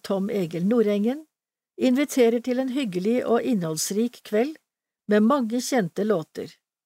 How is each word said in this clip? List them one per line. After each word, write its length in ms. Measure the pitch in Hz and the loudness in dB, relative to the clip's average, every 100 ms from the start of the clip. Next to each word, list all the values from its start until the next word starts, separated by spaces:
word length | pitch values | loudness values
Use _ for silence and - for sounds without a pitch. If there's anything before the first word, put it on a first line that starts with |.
| - | -4
Tom 240 | 196 196 | -2 -2
Egil 400 | 202 170 165 180 | -4 -4 -2 0
Nordengen 560 | 240 208 208 214 285 320 _ _ _ _ - | 2 2 2 0 -4 -8 _ _ _ _ -2
inviterer 640 | 254 254 285 - 233 240 240 | 0 2 0 4 4 2 -2
til 160 | 247 | -2
en 140 | 262 254 | -2 -4
hyggelig 460 | 262 175 190 247 - | -4 -2 0 0 2
og 160 | 233 | 0
innholdsrik 800 | 240 226 165 160 - 196 240 - | 2 -2 -2 -4 -4 -2 -4 -4
kveld 320 | - 214 269 320 _ _ _ _ - | -4 -2 -2 -4 _ _ _ _ 0
med 160 | 208 | 4
mange 380 | 220 285 226 240 | 4 2 0 -4
kjente 400 | 240 262 175 - | -2 0 0 -2
låter, 480 | 208 196 156 - 156 - _ _ | 0 0 -2 -12 -14 -14 _ _